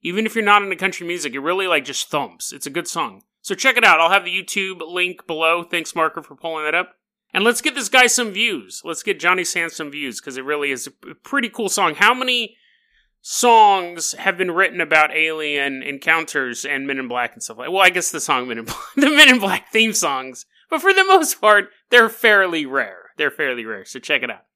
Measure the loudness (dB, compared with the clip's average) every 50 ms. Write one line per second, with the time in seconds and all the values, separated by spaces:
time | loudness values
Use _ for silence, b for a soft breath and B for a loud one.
0 | _ -4 -4 -4 -4 -4 -4 -4 2 2 2 2 2 0 -6 -4 -4 -4 -4 -6
1 | -8 -8 -8 -6 -6 -8 -8 -6 -4 -2 -2 -2 0 0 0 0 0 -4 -8 -8
2 | -8 -6 -6 -6 -6 -6 -10 _ -14 -14 -12 -12 -12 -8 -8 -8 -8 -6 -6 -6
3 | -6 -6 -8 -16 _ _ _ _ _ -10 -8 -2 0 0 2 4 6 6 6 6
4 | 6 4 4 2 0 -2 -8 -8 -8 -6 -4 -4 -4 -4 -8 -10 -12 -8 -4 -4
5 | -4 -4 -6 -12 -10 -10 -4 0 2 2 2 0 -2 _ -6 -6 -6 -6 -2 -2
6 | -2 -2 -2 -6 -14 -14 -20 _ -10 -8 -8 -4 -4 -2 -2 -2 -4 -4 _ _
7 | _ _ _ _ _ _ _ 0 2 2 0 2 -2 -4 -4 -2 -6 0 4 4
8 | 4 4 4 0 -2 -4 -4 -4 -2 -2 -2 -6 -10 -14 -18 -14 -10 -10 -10 -8
9 | -4 -6 -6 -2 0 0 0 0 -2 -4 -4 -4 -6 -6 -6 -10 -12 -12 -10 -10
10 | -10 -8 -10 -10 _ -12 -12 -10 -6 -6 -4 -4 -2 -4 -4 -6 -8 -14 _ _
11 | -20 -20 -20 _ _ -6 -4 -4 -4 -4 _ -6 -6 -4 0 0 0 0 2 2
12 | 2 2 2 2 -2 -2 -2 -4 -4 -8 _ _ _ _ _ _ _ _ _ _
13 | _ _ _ _ _ -10 -4 0 4 6 8 8 8 8 6 2 0 -6 -8 -8
14 | -8 -8 -8 -4 -4 -4 -2 -2 -2 -2 2 0 0 0 0 -4 -2 2 4 4
15 | 4 4 2 0 0 0 -2 -4 -4 -4 -2 -2 -2 -4 -4 -6 -8 -10 -10 -6
16 | -2 0 0 0 0 -4 -4 -4 -4 -4 -6 -8 -8 -6 -6 -6 -4 -6 -6 -6
17 | -6 -6 -4 -4 -4 -4 -6 -12 -14 -14 -12 -12 -8 -4 2 4 4 4 4 4
18 | -4 -4 -6 -6 -2 0 0 0 0 -4 -8 -8 -8 -10 -10 -12 -12 -6 0 2
19 | 2 4 6 8 8 8 8 4 2 -2 -2 -4 -6 _ 0 2 2 2 2 0
20 | -2 -2 -2 -4 -8 -10 -16 -18 -20 _ _ _ _ _ -6 0 2 2 4 4
21 | 6 6 6 4 4 2 -4 0 4 4 4 4 2 b b b b _ 6 6
22 | 6 4 0 0 4 4 6 6 4 2 0 -4 -4 -2 -2 -2 -2 -2 -8 -18
23 | -20 -20 _ -2 -2 -2 -2 -2 -2 -2 -2 -4 -6 -8 -10 -10 -12 -14 -16 -14
24 | -4 0 0 0 0 -2 -8 -12 _ _ _